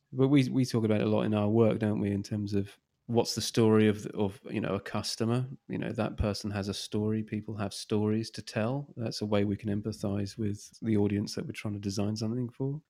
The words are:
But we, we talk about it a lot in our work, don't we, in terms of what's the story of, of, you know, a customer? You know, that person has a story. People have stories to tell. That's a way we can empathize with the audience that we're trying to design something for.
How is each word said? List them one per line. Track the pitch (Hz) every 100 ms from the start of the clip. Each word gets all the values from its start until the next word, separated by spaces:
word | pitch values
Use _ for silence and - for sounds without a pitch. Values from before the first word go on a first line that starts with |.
| _
But | 135 135
we, | 143 127
we | 127 127
talk | 120
about | 110 107
it | 110
a |
lot | 107
in | 117
our | 107 104
work, | 113 113 117
don't | 110 107
we, | 101
in | 98
terms | 101 110 101
of | 101 101 - _ _ -
what's | 117 117 -
the |
story | - - 110 110 107
of, | 104 -
of, | - 101 - -
you | 107
know, | - 95
a |
customer? | - 107 - - 113 123 127 135 -
You | -
know, | 107
that | 113 107 -
person | 107 101 107
has | 104 98
a |
story. | 95 - 107 107 110
People | 107 110 107 107
have | 101
stories | - - 107 107 110 113
to | -
tell. | - 117 110 139 143 -
That's | 110 -
a | 107
way | 104
we | 104 101
can | 110
empathize | 104 110 104 104 101 101 -
with | 107 101 - -
the | 113 107
audience | 101 101 107 -
that | 160
we're |
trying | - 110
to | 101
design | 101 101 101 107
something | 110 123 120
for. | - 135 147 -